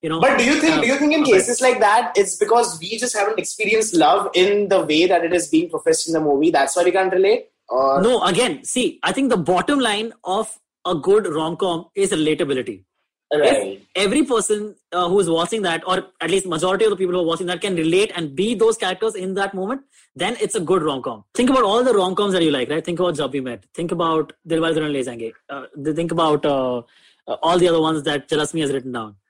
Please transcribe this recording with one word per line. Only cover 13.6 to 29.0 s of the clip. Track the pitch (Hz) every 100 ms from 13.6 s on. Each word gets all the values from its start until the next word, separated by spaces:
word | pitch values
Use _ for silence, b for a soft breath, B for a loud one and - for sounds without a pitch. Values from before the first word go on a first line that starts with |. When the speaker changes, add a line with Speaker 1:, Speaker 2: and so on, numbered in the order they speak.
| - -
Speaker 1:
If | _ 185
every | 196 269 269
person, | 233 - 214 208 - _
uh, | 175 175
who | 196
is | 175
watching | 165 175 220
that, | 185 165 185
or | 185 180 _
at | 165
least | 190 185
majority | 160 180 190
of | 220
the | 196
people | 185
who | 180
are | 165
watching | 165 180
that, | 180
can | 208 180
relate | 160 180 214
and | 175 160 139
be | 208 220
those | 220 220
characters | 190 185 220 202
in | 185 190
that | 196
moment, | 196 190 269 _ b b 135
then | 180 240
it's | 214 220
a |
good | 156 190
rom-com. | 156 135 127 113 -
Think | - 247
about | 262
all | 214 226
the | 254
rom-coms | 208 185 185 208
that | 185
you | 165
like, | 139 123
right? | 151
Think | 160 170
about | 180 151
Jab | 139
We | 139
Met. | 127 113 _
Think | - 170
about | 175 165 160 147 - 165
Dil | 160
Wale | 165
Dulhania | 160 156
Le | 143 127
Jayenge. | 120 113 - _
Uh, | 139 127 151
th-, | 139 151
think | 170
about, | 165 160 151 147
uh, | 139 131 123
uh, | - _ _ _ - 123
all | 160 180
the | 180
other | 165
ones | 160 156
that | 143 147 -
Jalasmi | 151 147 160
has | 143
written | 135 127
down. | 123